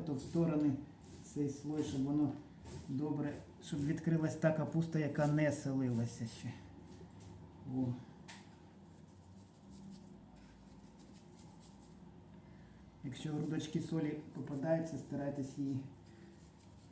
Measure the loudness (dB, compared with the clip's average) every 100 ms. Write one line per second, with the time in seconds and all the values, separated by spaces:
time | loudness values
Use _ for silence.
0 | 4 -2 0 4 4 6 4 4 -2 -12
1 | -14 -12 -6 0 0 0 -2 0 0 2
2 | 4 4 4 2 -8 -14 -10 -8 -2 0
3 | 2 2 0 -2 -8 -14 -4 2 2 4
4 | 4 6 6 6 6 6 4 4 4 4
5 | 2 4 6 8 6 4 2 4 4 4
6 | 2 0 -4 -4 -6 -8 -12 -16 -16 -14
7 | -16 -14 -14 -14 -14 -12 -4 0 2 0
8 | -6 -14 -14 -14 -16 -18 -20 -20 -20 -18
9 | -18 -18 -18 -18 -18 -18 -18 -14 -14 -14
10 | -14 -16 -18 -18 -18 -18 -18 -18 -18 -18
11 | -18 -18 -16 -16 -16 -16 -18 -18 -18 -18
12 | -18 -18 -18 -18 -18 -18 -18 -18 -18 -10
13 | -6 -4 0 0 2 0 0 0 0 2
14 | 2 0 -4 -6 -4 0 4 4 4 -2
15 | -2 -2 0 0 -2 -2 0 0 -4 -10
16 | -16 -18 -18 -18 -18 -18 -20 -18 -8